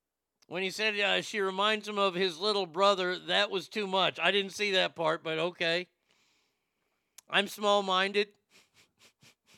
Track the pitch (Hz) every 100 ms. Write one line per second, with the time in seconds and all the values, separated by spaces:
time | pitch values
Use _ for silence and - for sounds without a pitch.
0 | _ _ _ _ _ 175 190 175 214 208
1 | 202 185 165 220 190 190 208 214 208 208
2 | 196 175 190 156 208 202 180 156 196 190
3 | 180 175 156 180 208 196 - 220 196 190
4 | 170 131 170 202 196 175 208 185 175 143
5 | 160 165 160 160 175 170 170 170 180 _
6 | _ _ _ _ _ _ _ _ _ _
7 | _ - - 165 196 - 208 202 196 185
8 | 196 202 208 _ _ _ _ _ _ _
9 | _ _ - _ _